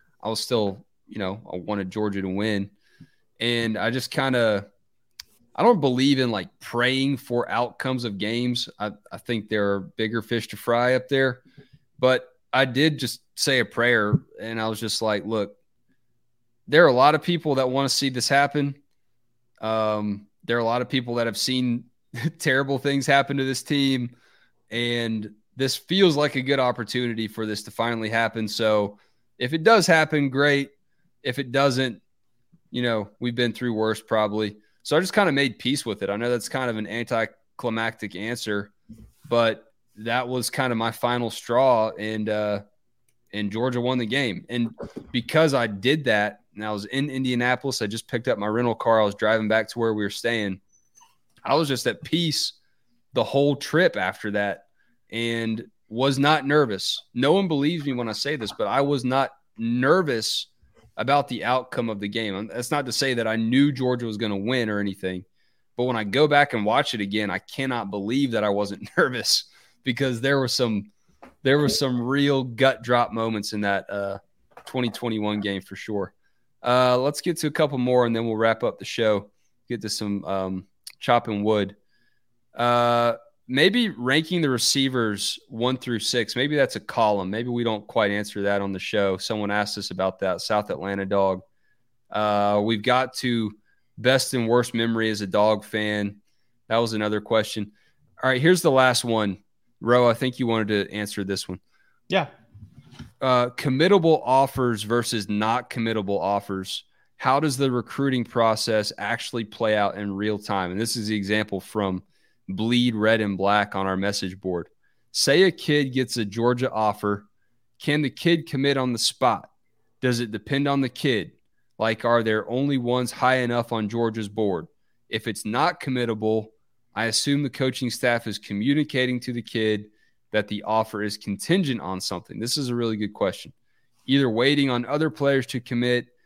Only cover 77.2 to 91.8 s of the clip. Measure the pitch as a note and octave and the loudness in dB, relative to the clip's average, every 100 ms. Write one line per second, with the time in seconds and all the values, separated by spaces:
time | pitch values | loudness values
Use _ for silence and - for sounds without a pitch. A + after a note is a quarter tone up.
77.2 | F3+ D#3+ D3+ D#3 D3 C3+ B2 B2 A#2+ A2+ | -4 -4 -2 0 0 0 2 4 4 2
78.2 | A#2 A2 A2+ A2 A2+ - G2 - A2 G#2 | -2 2 2 2 -2 -4 -8 0 2 2
79.2 | G2+ _ _ _ - A#2 G#2+ - G#2 G2+ | -2 _ _ _ -10 -6 -6 -6 -4 -4
80.2 | F2+ G2 F#2+ F#2+ - _ - - - A#2+ | -4 -4 -4 -6 -10 _ -20 -6 2 2
81.2 | A#2+ G#2 G#2 G#2+ F#2+ - _ _ _ _ | 2 -2 2 2 0 -6 _ _ _ _
82.2 | _ _ _ - A#2+ A#2+ A#2+ A#2+ A#2+ A2+ | _ _ _ -2 2 4 4 4 2 0
83.2 | - _ - C3 F3+ A#3+ A3 A#2+ B2 D3 | -8 _ -4 2 2 4 -2 -2 0 0
84.2 | D#3+ F3+ D3 B2 - C#3 C3+ B2+ A2 G2+ | 0 0 0 0 0 0 0 0 -2 -2
85.2 | - - - A2+ B2 B2+ B2+ A2+ - B2 | -6 -8 -12 -2 -2 -2 -4 -4 -2 -2
86.2 | G#2+ B2 D3 D3+ C3 G#2 - - A2 G2+ | -2 -2 0 2 0 -2 -6 0 2 2
87.2 | F#2 G#2+ B2 A#2+ A2+ G#2+ - A#2+ G#2 G2+ | -2 -4 -4 -2 0 -2 -2 0 2 0
88.2 | G#2 G#2 G2 G2+ G2 F#2+ - G#2+ G2 F#2 | -4 -2 0 0 -2 -6 -2 0 2 0
89.2 | - G#2+ G2+ G#2 G#2 G#2 - F#2+ F#2+ - | -4 -4 -2 -2 -2 -6 -8 -2 -2 0
90.2 | F#2+ F2 - G#2+ G#2 D2 F#2+ G2 F#2+ G2 | -2 -2 -2 -2 -2 -6 -6 -4 -2 2
91.2 | F#2+ F#2 - _ _ _ | 2 0 -8 _ _ _